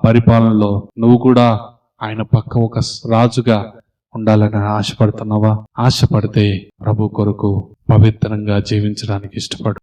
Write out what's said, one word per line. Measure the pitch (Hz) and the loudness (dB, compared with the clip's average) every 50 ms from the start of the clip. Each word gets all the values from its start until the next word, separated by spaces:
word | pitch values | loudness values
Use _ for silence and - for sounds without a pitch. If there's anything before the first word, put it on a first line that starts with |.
| - | 2
పరిపాలనలో | 113 113 117 117 117 117 113 113 113 107 104 104 101 101 101 - - _ 113 | 4 4 4 4 4 4 4 4 4 2 2 0 0 -2 -4 -6 -10 _ 0
నువ్వు | 113 120 123 | 2 4 4
కూడా | 117 123 127 123 120 120 117 110 - - - - _ _ _ _ - 113 | 4 4 4 4 4 4 2 2 -2 -6 -12 -20 _ _ _ _ -12 -12
ఆయన | 107 107 113 | -8 -8 -8
పక్క | 107 - - 110 - - - | -2 0 -2 -2 0 -2 -2
ఒక | 120 117 117 - 113 - - - - - 113 | -2 -2 -2 -2 -6 -6 -6 -10 -12 -4 0
రాజుగా | 113 113 123 117 - 127 113 120 110 104 107 107 117 - _ _ _ _ _ _ - | 2 2 2 2 0 0 0 0 0 0 -2 -8 -16 -20 _ _ _ _ _ _ -14
ఉండాలని | 113 107 110 107 104 104 104 107 | -4 0 2 2 4 2 0 0
ఆశపడుతున్నావా? | 104 101 104 107 107 104 - - - 113 104 104 110 110 107 107 104 107 110 110 107 110 - _ 120 | -2 -2 -2 -2 -4 -4 -4 -2 0 0 0 -2 -4 -6 -4 -2 0 2 0 0 -2 -4 -8 _ -2
ఆశపడితే | 120 127 - - - - - 107 107 104 - 110 104 101 95 92 - - _ - - | 0 0 2 2 0 0 0 0 -2 -2 0 0 0 0 0 -4 -8 -14 _ -8 -6
ప్రభు | 107 110 107 107 | -4 -2 -2 -4
కొరకు | 101 - 107 104 104 98 - - 101 98 95 - - _ _ _ - | -4 -4 -2 -2 -2 -2 -2 -2 -2 -2 -4 -6 -8 _ _ _ 2
పవిత్రంగా | 113 104 107 110 104 - - 107 107 104 104 104 101 101 | 4 4 4 4 2 -2 -4 -6 -4 -4 -4 -2 -2 -2
జీవించడానికి | 101 - 107 104 104 104 104 - 113 107 101 98 101 95 - | -2 -2 -2 -2 -2 -4 -6 -6 -8 -6 -6 -8 -8 -12 -12
ఇష్టపడు. | - - - - - - 107 98 - | -12 -12 -12 -10 -8 -6 -6 -6 -8